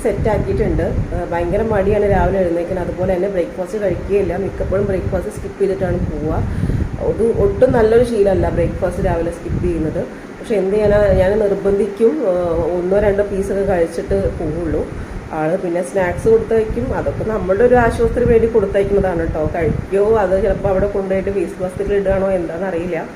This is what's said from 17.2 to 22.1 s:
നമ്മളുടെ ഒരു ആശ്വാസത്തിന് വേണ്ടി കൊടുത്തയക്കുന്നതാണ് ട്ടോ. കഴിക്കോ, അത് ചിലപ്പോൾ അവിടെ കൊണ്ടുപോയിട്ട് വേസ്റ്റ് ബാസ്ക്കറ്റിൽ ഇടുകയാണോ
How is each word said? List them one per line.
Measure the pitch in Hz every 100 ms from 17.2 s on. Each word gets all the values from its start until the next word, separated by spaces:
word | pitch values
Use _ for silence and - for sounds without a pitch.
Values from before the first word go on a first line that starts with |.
നമ്മളുടെ | 214 220 180 196
ഒരു | 247 247
ആശ്വാസത്തിന് | 226 - 226 247 240
വേണ്ടി | 226 226
കൊടുത്തയക്കുന്നതാണ് | 226 196 202 196 196 185 170 165
ട്ടോ. | 165 151 175
കഴിക്കോ, | 156 - - 196 208 226
അത് | 190 190
ചിലപ്പോൾ | 220 185 196
അവിടെ | 185 202
കൊണ്ടുപോയിട്ട് | 202 190 190 190
വേസ്റ്റ് | 196 170 -
ബാസ്ക്കറ്റിൽ | 185 185 196
ഇടുകയാണോ | 202 190